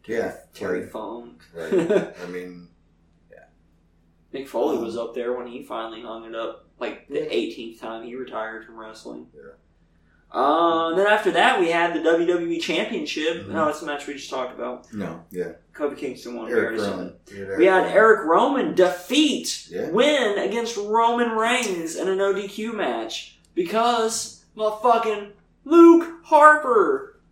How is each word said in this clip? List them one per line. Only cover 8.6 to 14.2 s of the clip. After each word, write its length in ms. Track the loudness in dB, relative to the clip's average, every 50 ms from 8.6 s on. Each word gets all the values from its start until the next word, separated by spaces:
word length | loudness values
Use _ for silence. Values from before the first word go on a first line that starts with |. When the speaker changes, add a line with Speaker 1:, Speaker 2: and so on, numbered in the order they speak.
| -18
Speaker 2:
from 100 | -18 -20 -18
wrestling. 500 | -18 -18 -18 -18 -16 -16 -16 -16 -18 _ _
Speaker 1:
Yeah. 180 | -20 -20 -20 -20 _ _ _ _ _ _ _ _ _ _ _ _ _ _ _
Speaker 2:
Uh, 580 | -4 0 2 2 2 4 2 2 2 0 0 0
and 80 | 0 2
then 80 | 4
after 240 | 4 2 2 2 2
that, 300 | 2 4 4 4 4 2
we 80 | 0 0
had 240 | 2 0 0 0 -2
the 80 | 0
W 240 | 2 2 2 4 2
W 220 | 0 0 0 -2 -2
E 100 | -4 -4
Championship. 760 | -4 -4 -2 -2 -2 -4 -4 -6 -6 -6 -6 -4 -4 -4 -4 -6
Speaker 1:
Mm-hmm. 100 | -8 -8
Speaker 2:
No, 140 | -4 -2 -2
that's 120 | -2 -2 -4
the 60 | -8
match 200 | -8 -8 -8 -8 -10
we 60 | -12
just 140 | -12